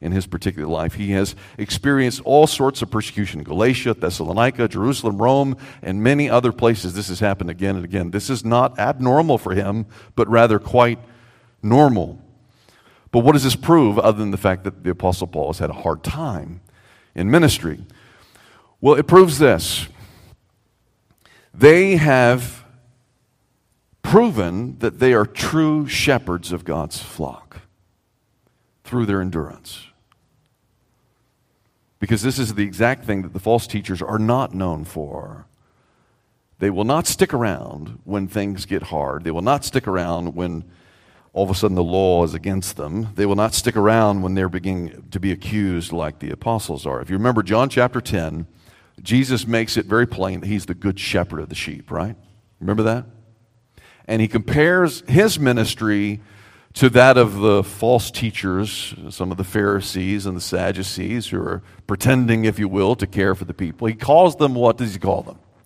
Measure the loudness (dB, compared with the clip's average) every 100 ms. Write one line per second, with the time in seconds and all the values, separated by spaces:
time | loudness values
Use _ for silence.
0 | -4 -4 -4 -6 -6 -6 -6 -4 -6 -6
1 | -4 -2 -2 -6 -16 -12 -8 -4 0 2
2 | 0 -2 2 4 4 2 -2 -2 -4 -4
3 | -4 -6 -6 -8 -6 0 0 0 -2 -4
4 | -4 -4 -4 0 0 0 -4 -2 -2 -2
5 | -4 0 2 2 0 -6 -12 -14 -8 -2
6 | 2 2 2 2 2 2 0 0 -4 -8
7 | -8 -2 -2 -2 -6 -4 -4 -4 -4 -4
8 | -4 -6 -6 -6 0 2 0 -2 -4 -2
9 | 2 2 4 0 0 -2 -2 -4 -8 -14
10 | -6 -2 2 4 6 4 2 2 4 0
11 | -10 -20 _ _ _ _ 2 6 6 4
12 | -4 -10 -20 _ _ _ _ _ _ _
13 | _ 4 6 6 4 0 4 6 6 6
14 | 4 4 0 0 0 0 -4 -8 -6 -2
15 | -2 -2 -4 -6 -4 -4 -6 -4 -4 -4
16 | -6 -8 -6 -8 -10 -16 _ _ _ _
17 | _ -6 2 4 4 2 -4 -10 -14 -20
18 | _ _ _ _ _ _ _ 0 4 4
19 | 8 8 8 8 8 6 0 -6 -8 -16
20 | -20 -20 -20 _ _ _ _ _ _ _
21 | _ _ _ _ _ 6 8 8 6 4
22 | 4 4 4 2 -2 -14 -20 _ _ _
23 | _ _ _ _ _ _ _ _ _ _
24 | 4 4 4 2 -2 -4 -8 -4 -4 2
25 | 4 4 2 -2 -2 0 2 0 -2 -2
26 | 2 0 0 -6 -6 -8 -6 -6 -6 -10
27 | -14 -10 -10 -10 -20 -20 -20 _ _ _
28 | _ _ _ _ _ _ _ _ -6 -2
29 | 0 0 -2 -6 -8 -12 -20 -20 -20 _
30 | _ _ _ _ _ _ _ _ _ _
31 | _ _ _ _ _ _ _ _ _ -6
32 | -2 0 0 -2 -4 -4 -4 0 0 0
33 | -4 -4 -6 -6 0 0 0 -8 -6 -8
34 | -4 -2 0 0 -2 -4 -6 -6 -10 -12
35 | -12 -12 -14 -18 -20 _ _ _ _ _
36 | _ _ _ _ _ -6 -4 -2 -2 -2
37 | -2 -2 -2 0 -2 -4 -10 -14 -14 -16
38 | -8 -6 -4 -4 -6 -6 -6 -6 -6 -6
39 | -4 -6 -6 -4 -2 -2 -4 -6 -4 -4
40 | -4 -6 -6 -6 -6 -8 -12 _ _ _
41 | _ _ _ -4 -2 0 0 0 0 2
42 | 2 4 2 -2 -6 -6 -6 -10 -8 -8
43 | -8 -2 -2 0 0 -2 -2 0 2 4
44 | 2 0 -2 -2 -2 -4 -6 -6 -8 -12
45 | -12 -6 -4 -6 -4 -4 -2 -4 -6 -6
46 | -6 -8 -12 -8 -4 -4 -4 -8 -8 -8
47 | -6 -2 0 0 0 0 0 2 0 -2
48 | -6 -4 -4 -8 -12 _ _ _ _ _
49 | 0 0 2 -2 0 -2 0 -2 0 2
50 | 2 -2 -6 -6 -6 -6 -6 -6 -4 -4
51 | -2 -2 -2 -6 -10 -10 -10 -12 -10 -6
52 | -6 -10 _ _ _ -10 -4 0 0 -2
53 | -6 -20 _ _ _ _ _ _ -20 _
54 | -4 0 0 0 0 2 4 4 2 -2
55 | 0 4 4 2 2 2 0 -2 -2 0
56 | -2 -6 -12 -20 -20 _ _ 2 6 8
57 | 8 8 6 4 2 2 0 -2 0 0
58 | -2 -6 -6 -4 -4 -2 -4 -8 -12 -14
59 | -16 -8 -8 -6 -4 0 2 0 -2 -6
60 | -4 -4 -6 -8 -6 -4 -4 -4 -8 -8
61 | -6 -6 -6 -6 -6 -8 -12 -14 -8 -2
62 | 2 2 2 2 0 -2 -2 0 0 0
63 | -4 -2 -2 -2 -6 -8 -8 -6 -6 -4
64 | 4 6 6 4 0 2 2 2 -2 -4
65 | -2 -2 -6 -16 _ _